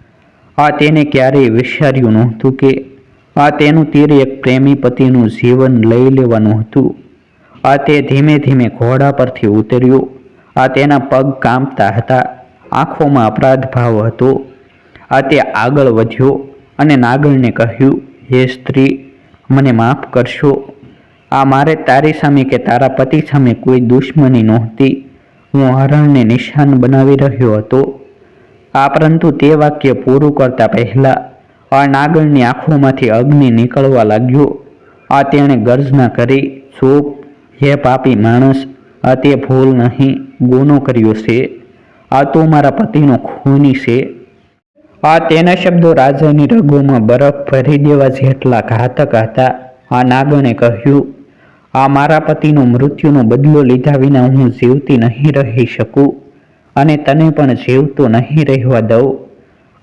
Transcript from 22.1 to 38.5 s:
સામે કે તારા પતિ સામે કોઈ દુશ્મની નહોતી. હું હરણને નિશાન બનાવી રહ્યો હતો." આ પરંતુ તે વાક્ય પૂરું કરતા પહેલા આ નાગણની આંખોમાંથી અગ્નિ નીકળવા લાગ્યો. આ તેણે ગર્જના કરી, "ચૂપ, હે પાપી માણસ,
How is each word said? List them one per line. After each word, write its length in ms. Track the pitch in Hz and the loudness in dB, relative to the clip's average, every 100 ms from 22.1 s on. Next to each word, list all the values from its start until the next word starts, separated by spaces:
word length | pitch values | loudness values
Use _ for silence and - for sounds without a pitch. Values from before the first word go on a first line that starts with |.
સામે 320 | 151 147 139 | 0 0 0
કે 140 | 131 123 | 0 -2
તારા 300 | - 120 135 | -2 0 0
પતિ 320 | - 135 156 | -2 -2 -2
સામે 340 | 147 143 127 | -2 0 0
કોઈ 260 | 113 127 127 | 0 0 0
દુશ્મની 640 | 117 131 131 160 131 120 | 2 0 0 0 2 2
નહોતી. 600 | 110 113 110 - 135 135 - _ _ _ - | 2 0 -2 -2 -2 -2 -10 _ _ _ -4
હું 100 | 139 | 0
હરણને 600 | 135 131 135 147 147 139 | 0 0 2 2 2 2
નિશાન 520 | 110 - - 151 143 131 | 2 -2 -4 -2 0 2
બનાવી 400 | 123 135 135 135 | 2 2 2 2
રહ્યો 380 | 139 110 123 | 0 0 0
હતો." 460 | 107 - 127 143 - - _ _ _ _ _ _ 135 | 0 0 -2 -2 -6 -20 _ _ _ _ _ _ -2
આ 120 | 139 | 0
પરંતુ 440 | 151 156 160 139 | 0 2 2 0
તે 240 | 135 139 156 | 0 2 2
વાક્ય 380 | 147 147 135 | 0 0 -2
પૂરું 400 | - - 139 147 | -2 0 0 0
કરતા 340 | 143 127 - - | 0 -2 0 -2
પહેલા 640 | 127 117 135 135 - - - _ _ - | -2 -2 0 0 -2 -8 -20 _ _ -2
આ 140 | 135 139 | 0 2
નાગણની 580 | 135 151 160 151 143 | 0 0 0 2 2
આંખોમાંથી 640 | 120 131 160 147 135 135 123 | 0 -2 -2 2 0 0 0
અગ્નિ 400 | 110 135 147 131 | 0 2 2 2
નીકળવા 520 | 113 123 139 139 127 | 2 0 0 0 2
લાગ્યો. 600 | 104 107 123 139 143 - - _ _ _ - | 0 0 0 0 0 -4 -18 _ _ _ -2
આ 140 | 139 | -2
તેણે 320 | 139 143 143 123 | 0 0 2 0
ગર્જના 520 | 117 127 135 139 117 | 0 0 0 0 0
કરી, 420 | - 120 135 135 | -2 0 0 -2
"ચૂપ, 680 | - - - 131 147 147 - - - _ - | -10 -18 -2 2 2 0 -10 -20 -20 _ -4
હે 120 | 143 143 | -2 0
પાપી 400 | 127 131 135 110 | 0 0 0 0
માણસ, 500 | 113 120 135 | 2 2 2